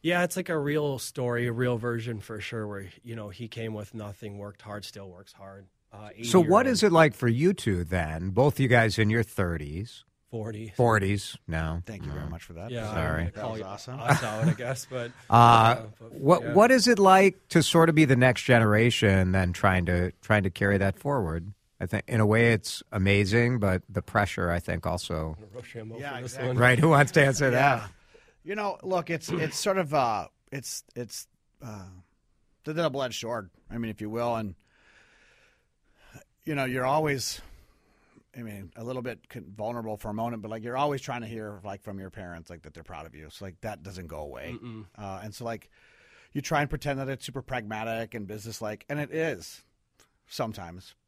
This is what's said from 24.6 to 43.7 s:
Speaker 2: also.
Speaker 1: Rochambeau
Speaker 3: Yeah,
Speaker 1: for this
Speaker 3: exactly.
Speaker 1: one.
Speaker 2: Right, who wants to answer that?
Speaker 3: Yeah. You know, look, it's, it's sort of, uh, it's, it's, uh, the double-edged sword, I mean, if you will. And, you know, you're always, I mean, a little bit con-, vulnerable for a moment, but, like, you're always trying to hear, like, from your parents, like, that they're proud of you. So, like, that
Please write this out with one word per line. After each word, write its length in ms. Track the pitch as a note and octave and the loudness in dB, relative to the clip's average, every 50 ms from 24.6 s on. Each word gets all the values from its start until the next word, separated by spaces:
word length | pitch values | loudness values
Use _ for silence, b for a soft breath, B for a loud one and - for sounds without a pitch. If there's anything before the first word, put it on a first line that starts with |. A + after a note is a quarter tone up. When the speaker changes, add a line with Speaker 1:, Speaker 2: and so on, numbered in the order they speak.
| - - F2 E2+ - | -2 -4 -6 -4 -4
Speaker 2:
also. 500 | E2 E2 F2 - - F2 D#2 D#2 D#2+ D#2 F2+ G#2+ G#2 | -4 -6 -6 -6 -6 -6 -6 -6 -6 -8 -12 -16 -18
Speaker 1:
Rochambeau 460 | G2+ B2 A#2 - - A#2 A2 A2 A2+ B2 | -18 -18 -18 -16 -16 -14 -14 -14 -14 -12
Speaker 3:
Yeah, 180 | C#3 C#3+ C3+ | -12 -10 -10
Speaker 1:
for 60 | B2+ | -10
this 100 | B2 B2+ | -10 -10
Speaker 3:
exactly. 160 | A#2+ C3+ B2+ B2 | -10 -6 -4 -2
Speaker 1:
one. 80 | B2+ B2 | 2 6
Speaker 2:
Right, 200 | B2 B2 B2+ A#2 | 6 6 6 6
who 100 | D#3 E3 | 6 6
wants 240 | D#3 C#3+ C#3+ - | 8 6 6 6
to 120 | - E3 C#3+ | 6 4 4
answer 260 | C#3 C3 C3+ C#3+ C3 | 4 4 2 2 2
that? 280 | A#2+ B2+ C3+ C#3+ B2+ A#2 | 4 4 4 4 2 0
Speaker 3:
Yeah. 100 | A2 G2+ - b b b b b b b b b | -4 -10 -16 b b b b b b b b b
You 120 | _ D#3 G3+ | _ -8 -6
know, 220 | G#3+ G#3 G3+ F3 - | -4 -4 -6 -6 -8
look, 280 | - F#3 F#3 F3 D#3+ - | -6 -4 -2 -2 -2 -4
it's, 180 | E3+ D#3 - - | -6 -6 -4 -6
it's 260 | E3 E3+ D#3 D3+ - - | -4 -4 -4 -4 -4 -4
sort 200 | - G#3 F#3+ F#3+ | -2 0 0 0
of, 140 | F3 C#3 D3+ | -2 0 0
uh, 340 | D3 C3 A#2 A2 G2 E2 - _ _ _ _ | 0 2 2 0 -2 -4 -8 _ _ _ _
it's, 300 | - C3+ A#2+ - - - _ _ _ | -12 -12 -10 -10 -12 -12 _ _ _
it's, 320 | - A#2+ G#2+ - - - _ _ _ _ _ _ _ - | -12 -12 -10 -12 -16 -16 _ _ _ _ _ _ _ -16
uh, 200 | A2+ G#2+ G#2 F#2 F#2+ F#2 F#2 F2+ _ _ _ _ _ _ _ _ _ _ _ _ | -14 -14 -14 -16 -18 -20 -20 _ _ _ _ _ _ _ _ _ _ _ _ _
the 100 | D3+ D#3 | -8 -4
double-edged 460 | D#3+ E3+ D#3 C3 C#3+ C3+ B2 A2 - | -2 -2 -2 -2 -2 -6 -4 -6 -8
sword, 300 | - A2+ A#2+ A2+ G2 F2 _ _ _ - | -8 -6 -6 -6 -8 -12 _ _ _ -12
I 80 | - A#2 | -8 -8
mean, 120 | A#2 A2 | -6 -6
if 100 | G#2+ - | -8 -8
you 80 | G#2+ G#2+ | -10 -8
will. 240 | G#2+ A#2 A#2+ A#2+ A#2 | -6 -4 -2 -2 -2
And, 180 | A2+ A2 G2+ F2+ _ _ _ _ _ _ _ _ _ _ _ _ _ _ _ _ _ _ _ _ _ _ _ _ _ b b b b b b b b b _ _ _ _ | -4 -6 -8 -12 _ _ _ _ _ _ _ _ _ _ _ _ _ _ _ _ _ _ _ _ _ _ _ _ _ b b b b b b b b b _ _ _ _
you 100 | D#3 D3+ | -6 -4
know, 100 | C#3+ C3+ | -4 -2
you're 200 | B2+ B2 B2+ B2+ | -2 -2 -2 0
always, 560 | C3 C#3+ D#3 D#3 D3+ C#3+ C3 A2 - - - b b b b b b b b b b b b b b b b _ _ _ | 2 0 0 0 0 -2 -2 -4 -8 -8 -10 b b b b b b b b b b b b b b b b _ _ _
I 60 | B2+ | -14
mean, 280 | A#2 A2 G#2 G2+ G2 E2+ _ | -14 -12 -12 -12 -14 -16 _
a 80 | - A2+ | -14 -12
little 180 | A#2+ B2+ B2+ | -10 -10 -8
bit 260 | A#2+ B2+ A2+ - _ _ | -8 -10 -12 -12 _ _
con-, 180 | - - - C#2 G2+ | -18 -18 -16 -16 -12
vulnerable 400 | G#2+ G#2 A2 A#2+ A#2+ A2 A2 G#2+ | -8 -8 -8 -6 -8 -8 -8 -10
for 140 | G#2+ - A2 | -10 -8 -8
a 40 | G#2 | -6
moment, 280 | A2 A2+ A#2 A#2+ A2 | -6 -6 -6 -6 -8
but, 80 | G#2 G#2+ | -10 -10
like, 120 | A2+ A2+ | -10 -10
you're 140 | G#2+ A#2+ B2 | -10 -8 -4
always 240 | C3 C#3+ D3 C#3+ C3+ | -2 -2 -2 -2 -6
trying 220 | - - B2+ A#2+ | -8 -8 -10 -10
to 40 | A#2 | -10
hear, 340 | A2 A#2 A2+ G#2+ G#2 G#2 F#2+ F#2 | -10 -12 -12 -12 -12 -14 -14 -12
like, 180 | G#2 G2 G2 | -12 -14 -12
from 160 | _ A2 G2 G2 | _ -12 -12 -12
your 120 | F#2+ F#2+ | -12 -14
parents, 400 | - A2+ F#2+ F2+ E2+ E2 E2+ - | -14 -14 -14 -14 -14 -16 -16 -18
like, 120 | F2 E2 | -20 -18
that 120 | _ D2+ D2+ | _ -20 -20
they're 80 | E2 | -20
proud 240 | D#2+ - F2 D#2 D#2 | -20 -18 -16 -16 -16
of 80 | D#2+ - | -16 -18
you. 140 | D2 D#2 D2+ | -20 -20 -20
So, 140 | - - G2+ | -18 -16 -16
like, 160 | F#2+ E2+ _ | -16 -16 _
that 200 | - A2 | -12 -12